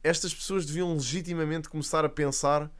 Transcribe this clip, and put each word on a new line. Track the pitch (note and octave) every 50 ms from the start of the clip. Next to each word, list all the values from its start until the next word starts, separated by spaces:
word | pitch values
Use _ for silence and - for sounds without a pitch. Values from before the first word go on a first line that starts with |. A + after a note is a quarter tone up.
| -
Estas | D#3 E3+ - - F3 -
pessoas | - - - F#3+ F#3+ E3+
deviam | C#3+ D3 E3+ F3+ F3 E3
legitimamente | D3+ C3 A#2+ C#3+ F#3+ E3 F3 F3 E3 D#3 D3+ D#3+ E3 D3 -
começar | - D3+ C#3+ - - D#3 D#3
a | D3+
pensar | D#3 - D3 C#3 C#3 - - C#3+ D3 D3 D3+ D3+ -